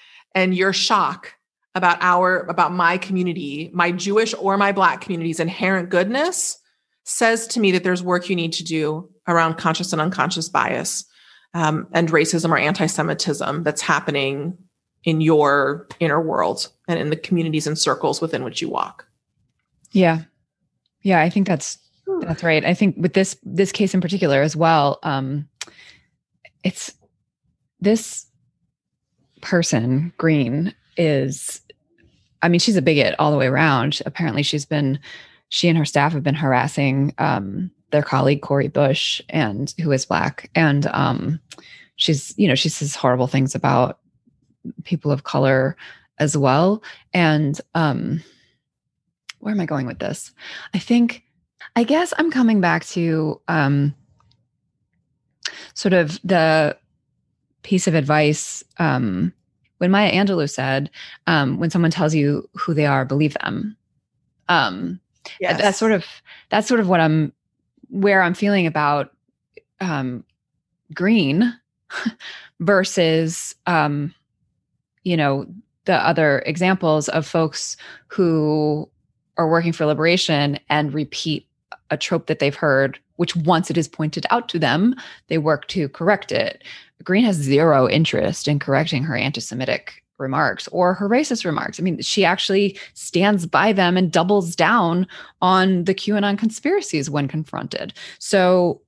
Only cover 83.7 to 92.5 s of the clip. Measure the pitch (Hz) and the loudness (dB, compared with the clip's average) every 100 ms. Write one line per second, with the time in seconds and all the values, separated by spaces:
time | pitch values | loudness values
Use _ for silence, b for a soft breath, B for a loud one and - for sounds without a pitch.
83.7 | 160 151 - 156 160 - 240 240 170 143 | -2 -4 -4 -4 -4 -2 -2 -2 -2 0
84.7 | 147 220 262 B B - 165 151 147 - | 2 2 0 B B -4 -2 0 -2 -2
85.7 | 202 139 - 165 202 - 117 110 - B | -4 -4 -2 0 0 0 -2 -2 -6 B
86.7 | B B _ - 190 240 175 139 143 160 | B B _ 0 2 4 2 2 4 6
87.7 | 139 127 143 160 - - - - 143 - | 6 4 4 2 0 -2 -2 -2 -2 0
88.7 | 135 165 143 156 120 135 147 - 123 127 | 0 0 -2 -4 -2 -4 -4 -8 -6 -4
89.7 | - - - _ - 135 131 139 98 - | -4 -6 -20 _ -10 -6 -2 -2 -2 -6
90.7 | 170 180 185 202 240 302 233 180 151 - | 0 0 0 0 0 0 -4 -4 -4 -6
91.7 | - 180 165 - - 180 185 - | -4 -4 -2 -4 0 2 2 0